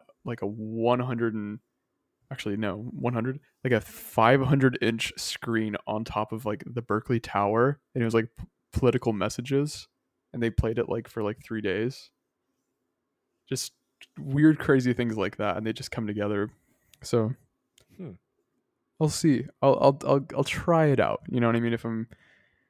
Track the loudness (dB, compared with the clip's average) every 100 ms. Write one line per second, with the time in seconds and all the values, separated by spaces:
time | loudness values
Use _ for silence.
0 | _ _ -10 -6 -6 -6 -8 0 2 2
1 | 0 -2 -2 -2 -6 -10 _ _ _ _
2 | _ _ -18 -10 -6 -4 -4 -4 -8 -6
3 | -4 -2 -4 -8 _ _ 0 0 0 -12
4 | -4 4 6 6 4 4 4 4 0 0
5 | -4 -6 -8 -8 -4 -2 -2 -4 -6 -6
6 | -4 -4 -4 -4 -6 -6 -6 -8 -2 -2
7 | 2 -2 0 0 2 4 2 0 _ -2
8 | 2 2 2 -4 -18 _ _ 0 2 2
9 | 0 0 -2 -4 -2 -2 -2 -6 -16 _
10 | _ _ _ -4 -2 0 0 0 -2 -4
11 | -6 -6 -4 -6 -8 -4 -2 -2 -2 -6
12 | -16 _ _ _ _ _ _ _ _ _
13 | _ _ _ _ -8 -8 -8 -14 _ _
14 | -20 -14 -4 6 6 6 4 4 4 0
15 | 0 0 -2 -2 -2 -2 -4 -6 -8 -8
16 | -6 -2 -2 -2 -4 -8 _ _ _ _
17 | -2 0 0 -4 _ _ _ _ _ -18
18 | -16 -18 _ _ _ _ _ _ _ -2
19 | -2 2 2 2 0 0 2 6 4 4
20 | 0 0 -2 -4 -4 -4 0 4 4 2
21 | 0 -2 -4 0 2 2 0 -2 -4 -6
22 | -8 -14 _ _ _ _